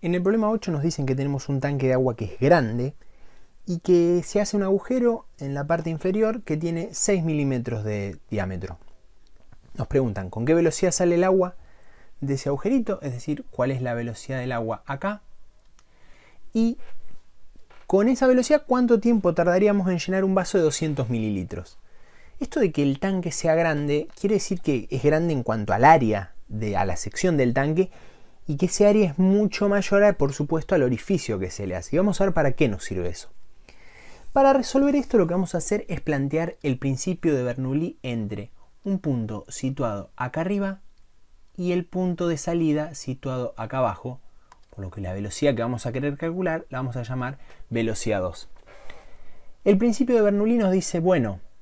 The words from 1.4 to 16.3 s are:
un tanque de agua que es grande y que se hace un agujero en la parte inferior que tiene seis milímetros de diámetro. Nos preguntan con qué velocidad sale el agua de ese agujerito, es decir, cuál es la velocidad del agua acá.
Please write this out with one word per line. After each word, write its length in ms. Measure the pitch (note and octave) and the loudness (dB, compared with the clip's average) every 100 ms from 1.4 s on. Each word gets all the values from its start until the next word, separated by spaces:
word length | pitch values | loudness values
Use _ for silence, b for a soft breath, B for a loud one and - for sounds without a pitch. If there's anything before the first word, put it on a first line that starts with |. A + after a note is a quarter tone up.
| - | -2
un 100 | C#3 | -2
tanque 280 | C#3 C#3+ C3 | 0 0 2
de 60 | |
agua 220 | B2+ B2+ A#2 | 2 2 0
que 100 | G2+ | -6
es 140 | - | 0
grande 560 | C3 E3+ A#2+ A#2 C3 - b b b b b b - | 4 6 4 -2 -4 -6 b b b b b b -8
y 120 | F3 | -6
que 440 | - F3 E3+ F3 | 4 4 6 2
se 180 | E3+ G#3 | 0 -2
hace 160 | G#3 G#3 | 0 0
un 60 | |
agujero 640 | G3 G3 - B3+ A#3+ A3+ - - | 2 0 0 0 2 0 -6 -12
en 160 | C#3 | -6
la 140 | C#3 C#3+ | -4 -2
parte 240 | E3 D#3+ | -2 -2
inferior 500 | D#3+ F#3 G3 A3 A3+ | -4 -2 2 0 0
que 160 | - D#3 | -4 -2
tiene 320 | E3+ E3 F#3+ | -2 -4 -4
seis 300 | - - G3 | -4 0 2
milímetros 600 | E3 D3+ C#3+ B2+ A#2+ A#2 | 2 2 2 0 -2 -4
de 340 | G#2+ G#2 G2+ F#2+ - | -2 -4 -4 -8 -6
diámetro. 500 | G#2+ F#2 F#2 - - - - - - - - - - - - | -4 -2 -4 -8 -12 -16 -20 -20 -20 -20 -20 -20 -20 -16 -8
Nos 120 | A#2 | 0
preguntan 420 | C3+ B2+ G2+ F#2+ | 2 2 -2 -6
con 160 | A2 A#2+ | -4 2
qué 100 | E3 | 4
velocidad 360 | E3+ - F#3 | 2 2 -2
sale 240 | - F3+ E3+ | 2 2 2
el 80 | |
agua 320 | F#3 F#3+ F3+ - b b b b b b | 4 4 2 -4 b b b b b b
de 140 | C#3 | -4
ese 160 | C#3 - | -4 -2
agujerito, 500 | C#3 G3+ C4 G#3+ G3 | -2 0 0 0 -4
es 120 | C#3+ | -6
decir, 320 | B2 - D3 - | -8 -6 -6 -8
cuál 200 | - B2+ | -4 -2
es 100 | C3+ | -2
la 120 | B2 | -4
velocidad 460 | A#2+ A#2+ A2+ - C3 | -4 -6 -8 -8 -6
del 120 | B2+ | -4
agua 320 | B2 A2+ A2+ - | -4 -4 -6 -8
acá. 340 | C#3 F#3+ G#3 - - - - - - b b b b b | -6 -6 -6 -12 -18 -18 -20 -20 -20 b b b b b